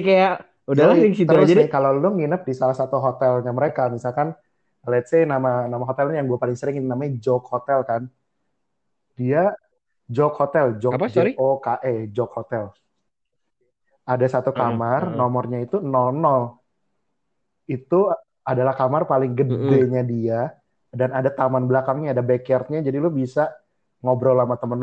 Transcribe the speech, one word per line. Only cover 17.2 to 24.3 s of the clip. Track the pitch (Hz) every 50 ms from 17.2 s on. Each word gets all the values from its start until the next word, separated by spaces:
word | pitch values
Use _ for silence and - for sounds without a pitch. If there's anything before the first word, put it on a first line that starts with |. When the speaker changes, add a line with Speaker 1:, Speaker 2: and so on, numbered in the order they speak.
| _ _ _ _ _ _ _ _ _ -
Speaker 2:
Itu | 139 127 131 _ 170 185 202 196 170 - - _ _ _ _
adalah | 131 131 123 127 135 131
kamar | 139 131 127 139 160 170 160
paling | 147 131 135 127 123 123 139 127
Speaker 1:
Mm-mm. | 127 113 135
Speaker 2:
gedenya | 139 135 135 127 123 127 127 127
dia | 120 120 113 113 113 113 113 123 160 - _ _ _ _ _ _ _
dan | - 120 127 127 135
ada | 131 131 139
taman | 139 - 135 131 131 131 127
belakangnya, | 123 127 131 131 143 135 147 156 147 127
ada | -
backyardnya, | 127 135 123 123 127 - 131 127 127 - 151 160 151
jadi | 135 131 143
lu | 151 175
bisa | 156 135 131 123 - - 151 156 - - _ _ _ _ _ _ _ _ -
ngobrol | 127 127 120 123 135